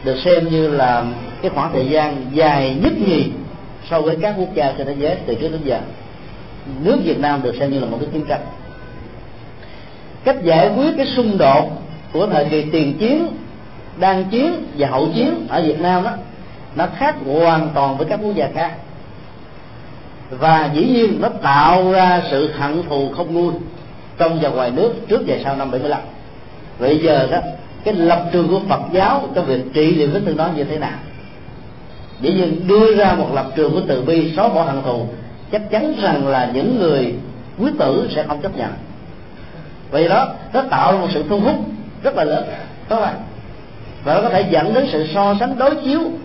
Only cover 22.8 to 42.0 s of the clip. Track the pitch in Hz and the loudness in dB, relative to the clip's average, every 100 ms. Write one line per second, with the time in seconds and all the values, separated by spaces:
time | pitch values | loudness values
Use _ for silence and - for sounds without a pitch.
22.8 | 165 143 135 - 170 165 175 - - - | -2 -2 -2 -2 -2 2 0 0 -8 -14
23.8 | - - - - 165 165 147 123 127 131 | -16 -16 -18 0 2 4 0 2 0 2
24.8 | 226 151 - 226 - 127 131 139 135 123 | 0 0 0 0 2 -2 -2 -2 -2 -2
25.8 | 147 147 - - - - - - - - | 0 -2 -4 -16 -18 -18 -18 -18 -18 -2
26.8 | 127 156 160 143 127 170 - - - - | 2 4 4 4 4 0 -2 -10 -14 -4
27.8 | - 196 165 170 - 180 156 185 202 127 | -2 2 4 4 2 2 2 2 2 -2
28.8 | - 175 202 277 226 185 151 127 - 156 | 0 2 4 2 0 -2 0 -2 0 2
29.8 | 156 165 143 180 202 151 165 156 139 151 | 4 4 2 2 0 0 0 0 -4 -4
30.8 | 127 - - - - - - - - - | -6 -8 -12 -16 -18 -18 -18 -16 -18 -18
31.8 | - - - - 135 190 175 160 180 208 | -18 -16 -16 -4 0 2 2 0 4 6
32.8 | 220 208 196 170 143 135 135 - 151 165 | 8 6 4 2 0 -2 -2 0 2 2
33.8 | - 131 123 165 156 175 220 160 160 139 | 0 -2 2 2 2 2 2 2 0 -2
34.8 | 135 120 113 - - - - 214 208 - | -2 -4 -4 -8 -14 -16 -4 -4 0 -2
35.8 | 302 254 196 151 139 135 123 123 202 254 | 0 0 0 0 2 2 2 0 2 2
36.8 | 170 143 120 120 - - - - 247 302 | 4 2 0 -4 -10 -14 -16 -2 -2 2
37.8 | 139 156 - 139 151 143 196 143 110 - | 2 2 0 -2 -2 -4 -4 -4 -6 -8
38.8 | - - - - - - - - - - | -14 -16 -16 -18 -18 -18 -16 -16 -16 -16
39.8 | - 139 170 202 269 - - 240 262 131 | -4 0 4 4 2 -4 -4 -2 0 2
40.8 | 156 196 170 151 151 202 226 - - - | 4 2 0 -2 0 2 2 2 -4 -8
41.8 | - - | -12 -4